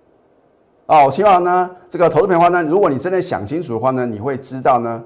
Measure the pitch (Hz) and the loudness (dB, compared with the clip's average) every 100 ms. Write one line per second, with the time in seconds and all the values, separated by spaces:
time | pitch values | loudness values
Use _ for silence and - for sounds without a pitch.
0 | _ _ _ _ _ _ _ _ - 156 | _ _ _ _ _ _ _ _ 0 4
1 | 135 131 208 185 175 180 180 - _ 165 | 4 2 2 4 2 0 -2 -8 _ 0
2 | 165 135 190 175 175 175 156 175 196 131 | 2 2 2 4 4 2 0 0 0 0
3 | 180 185 175 95 101 160 156 113 127 127 | -2 -4 -4 -6 -6 -8 -6 -4 -2 -2
4 | 123 104 120 131 135 131 143 127 117 117 | -4 -6 -6 -8 -10 -6 -2 0 -2 -8